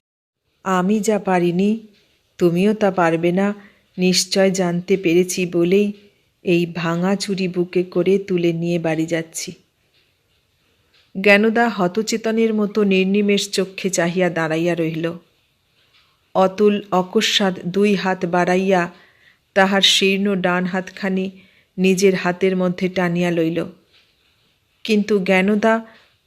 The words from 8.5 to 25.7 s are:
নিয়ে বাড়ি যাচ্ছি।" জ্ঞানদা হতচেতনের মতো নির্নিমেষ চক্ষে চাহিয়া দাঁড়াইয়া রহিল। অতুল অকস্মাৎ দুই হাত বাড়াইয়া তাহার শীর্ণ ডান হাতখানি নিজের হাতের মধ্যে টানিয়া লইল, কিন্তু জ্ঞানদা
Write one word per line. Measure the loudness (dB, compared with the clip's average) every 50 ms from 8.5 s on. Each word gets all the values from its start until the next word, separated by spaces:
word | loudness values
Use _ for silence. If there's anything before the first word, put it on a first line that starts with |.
নিয়ে | -2 -2 -2 -2 -2 -2
বাড়ি | -2 -2 -2 -2 -2
যাচ্ছি।" | -4 -4 -6 -6 -8 -12 -12 -12 -12 -14 -18 _ _ _ _ _ _ _ _ _ _ _ _ _ _ _ _ _ _ _ _ _ _ _ _ _ _ _ _ _ _ _ 0
জ্ঞানদা | 4 6 6 6 6 2 2 2 0 0
হতচেতনের | 0 -2 -2 -2 0 -2 -4 -2 -4 -4 -4 -2 0 0 0 0 2
মতো | 0 -2 -2 0 0 2
নির্নিমেষ | 2 4 2 2 2 2 2 2 2 2 0 0 -4
চক্ষে | -4 -4 -4 -4 -6 -6 -6 -2
চাহিয়া | -2 0 -2 0 0 0 0 0
দাঁড়াইয়া | 0 -2 -2 -2 -2 -2 0 -2 0
রহিল। | 0 -2 -4 -4 -4 -6 -6 -8 -10 _ _ _ _ _ _ _ _ _ _ _ _ _ _ _ _ _ _ _ _ _ _ _
অতুল | 0 0 0 2 2 2 2 2 0 -4 -2
অকস্মাৎ | -2 -2 -2 0 -2 -2 0 0 0 0 0 -2 -2 -4 -8
দুই | -4 0 0 2 2 2
হাত | 0 0 -2 -2 -2 -4
বাড়াইয়া | -2 0 0 2 2 2 0 2 2 2 2 0 -2 -8 -18 -20 _ _ _ _ _ _ _ _ _ _
তাহার | 2 2 4 4 2
শীর্ণ | 2 2 2 2 2 0 0 0 0 -2 -2
ডান | 0 0 0 0 0 -2
হাতখানি | -2 -4 -6 -6 -8 -12 -8 -6 -4 -2 -2 -4 -6 -8 -14 -20 _ _ _ _ _ _ 0
নিজের | 2 2 4 4 4 2 2
হাতের | 2 -2 -4 -2 0 0 0 0
মধ্যে | 0 -2 -2 -2 -2 -4 -4
টানিয়া | -2 -2 -2 0 0 0 -2 0
লইল, | 0 0 -2 -2 -2 -4 -6 -8 -12 _ _ _ _ _ _ _ _ _ _ _ _ _ _ _ _ _ _ _ _ _ _
কিন্তু | 0 0 0 2 0 0 0
জ্ঞানদা | 2 2 2 2 2 2 0 2 2 2